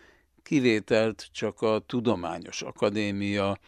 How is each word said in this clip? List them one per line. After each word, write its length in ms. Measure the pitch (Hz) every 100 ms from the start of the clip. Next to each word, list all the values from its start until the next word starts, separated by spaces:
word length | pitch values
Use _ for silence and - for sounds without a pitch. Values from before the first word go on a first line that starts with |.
| - _ _ _
Kivételt 840 | - 151 123 107 - 110 113 104 -
csak 300 | - 107 -
a 180 | 113 107
Tudományos 840 | - 123 117 92 85 87 - -
Akadémia, 960 | - - 107 107 104 101 101 101 98 98